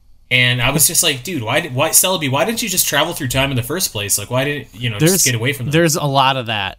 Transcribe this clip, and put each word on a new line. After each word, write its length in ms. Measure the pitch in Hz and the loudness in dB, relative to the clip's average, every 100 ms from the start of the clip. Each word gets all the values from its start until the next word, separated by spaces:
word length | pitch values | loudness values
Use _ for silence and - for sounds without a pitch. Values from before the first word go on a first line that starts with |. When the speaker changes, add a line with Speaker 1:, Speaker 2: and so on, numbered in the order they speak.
| - - - | -20 -18 -2
Speaker 1:
and 300 | 127 123 123 | 2 2 2
I 100 | 123 | 2
was 160 | 156 165 | 2 2
just 160 | 170 | 2
like, 200 | 170 131 | 0 -2
"Dude, 200 | 151 160 | -4 -6
why 180 | 110 147 | -2 -2
did, 140 | 165 | -2
why, 160 | 127 160 | -2 0
Celebi, 400 | - 185 185 143 | 2 2 0 0
why 140 | 139 | 0
didn't 160 | 185 226 | 0 -2
you 60 | 226 | -2
just 180 | 175 - | -2 0
travel 280 | 143 165 | 0 0
through 140 | 165 127 | -2 -4
time 220 | 131 139 | 0 0
in 60 | 127 | -2
the 60 | |
first 280 | - 175 - | -4 -4 -4
place? 280 | 107 101 - | -4 -4 -4
Like, 120 | 101 | -2
why 140 | 123 | -2
didn't, 240 | 143 147 127 | -2 -4 -8
you 160 | - 123 | -8 -6
know, 80 | 107 | 2
Speaker 2:
There's, 140 | 160 | 2
Speaker 1:
just 120 | 190 | 4
get 100 | 131 | 2
away 200 | 120 123 | 0 -2
from 120 | 143 131 | -2 0
them?" 60 | |
Speaker 2:
there's 240 | 156 170 165 | 2 4 2
a 80 | |
lot 320 | 147 135 131 135 | 0 4 4 2
of 100 | 113 | -2
that 320 | 107 95 | -4 -4